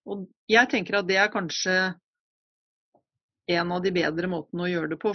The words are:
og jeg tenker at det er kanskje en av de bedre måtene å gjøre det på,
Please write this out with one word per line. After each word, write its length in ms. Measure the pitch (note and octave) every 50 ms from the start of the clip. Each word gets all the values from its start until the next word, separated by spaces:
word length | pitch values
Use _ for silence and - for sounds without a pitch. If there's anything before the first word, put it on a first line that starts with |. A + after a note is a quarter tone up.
| -
og 220 | - G3+ G3+ F#3 - _ _ _ -
jeg 180 | G#3+ A3+ B3+ B3+
tenker 260 | - A3+ F3+ - G3 G3+
at 100 | F#3+ F3
det 80 | F#3+ F#3+
er 120 | G3+ G#3
kanskje 680 | - G#3+ F#3 D#3+ - - - G3 F#3 F#3 F#3 F#3 F3+ - _ _ _ _ _ _ _ _ _ _ _ _ _ _ _ _ _ _ _ _ _ _ _ _ _ _ _ _ _ -
en 240 | F3 E3+ E3+ F3
av 100 | F3 F3+ F3+
de 80 | G3
bedre 360 | F#3 F3 D#3+ D3+ D3+ E3 F3 F#3
måtene 360 | F3+ E3 - - - F3 F3
å 60 | F3+
gjøre 180 | F3+ E3+ D#3 D3+
det 100 | D#3+ D#3
på, 140 | - G#3+ G3+